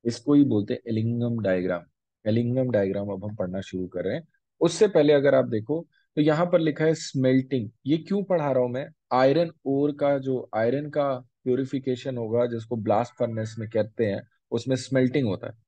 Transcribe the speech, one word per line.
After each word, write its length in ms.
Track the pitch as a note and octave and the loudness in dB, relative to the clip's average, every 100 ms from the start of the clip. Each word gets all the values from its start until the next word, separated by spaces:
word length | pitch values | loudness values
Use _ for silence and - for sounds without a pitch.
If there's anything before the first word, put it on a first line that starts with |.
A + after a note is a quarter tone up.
| A#2+ | -4
इसको 280 | A#2 - | -4 2
ही 100 | D3 C#3 | 4 6
बोलते 220 | G#2+ G#2 | 2 -2
हैं 80 | A#2+ A2+ | -6 -4
Ellingham 500 | A2 A2+ A#2 A#2+ A#2 | -2 -2 -2 -2 -2
diagram। 380 | G2 F#2 F#2 E2+ - _ _ _ A2 | 0 0 0 -4 -8 _ _ _ -2
Ellingham 440 | A2+ A#2+ B2+ B2+ | 0 0 0 0
diagram 380 | A2 G2 G2 G2+ | 0 0 -2 -6
अब 100 | F#2+ G#2 | -8 -8
हम 100 | G#2+ | -6
पढ़ना 260 | F2+ F#2+ | -6 -6
शुरू 260 | F#2 F#2 F2+ | -8 -8 -6
कर 180 | F2+ F#2 | -6 -4
रहे 100 | C#3+ | -6
हैं। 120 | - _ _ _ | -8 _ _ _
उससे 260 | E3 E3+ G#3+ | 0 4 4
पहले 260 | E3+ D3 | 6 6
अगर 220 | C#3+ C#3 C3 | 6 6 4
आप 100 | A#2+ | 2
देखो 340 | A2 A2 D#3 E3+ _ _ - | -2 -4 -6 -6 _ _ 0
तो 40 | |
यहाँ 240 | D3+ D3+ F3 | 2 2 2
पर 80 | F3 | 2
लिखा 260 | D#3+ C#3+ D#3 | 2 0 0
है 80 | D#3+ | 0
smelting। 760 | - C#3 C3 C3 C3 C3+ G#2+ _ C3+ | -4 0 2 2 2 -4 -6 _ -2
ये 100 | D#3+ | -2
क्यों 260 | D#3+ G3 | -2 -4
पढ़ा 280 | F#3+ F3 D3 | 0 -2 0
रहा 120 | B2+ | 0
हूं 60 | B2 | 0
मैं? 160 | B2 D3 _ _ | -4 -10 _ _
Iron 380 | B2 C3 D3 E3+ - C3 | 2 4 4 0 -4 -2
ore 260 | C#3 D3 C#3+ | 0 0 0
का 180 | C#3+ C#3 | 0 0
जो 300 | C3 C3 - G#2+ | -2 -4 -4 -2
iron 340 | A#2 C3+ D3 | 0 0 -2
का 200 | D3 C#3+ B2+ B2+ _ | -2 -2 -4 -8 _
purification 760 | B2+ B2+ C3 C#3 C3+ B2 C3+ B2 | -2 -2 -2 -4 -4 -4 -6 -6
होगा, 280 | A2 A#2 A#2+ | -2 0 0
जिसको 300 | A#2 A2+ A#2+ | -4 -6 -4
blast 380 | G#2 G#2 A#2+ - | 0 0 0 -4
furnace 360 | A#2 A2+ A2 A2+ | -4 -2 -6 -8
में 100 | G#2+ | -4
करते 360 | A2 G#2+ - G#2+ | -2 -2 -2 -2
हैं, 160 | G2 - _ _ | -2 -8 _ _
उसमें 240 | A#2+ C3 B2+ | -6 -2 -4
smelting 520 | - C3+ B2+ D3 A#2 | 0 2 2 0 -2
होता 200 | F2+ - | -4 -8
है। 60 | - | -14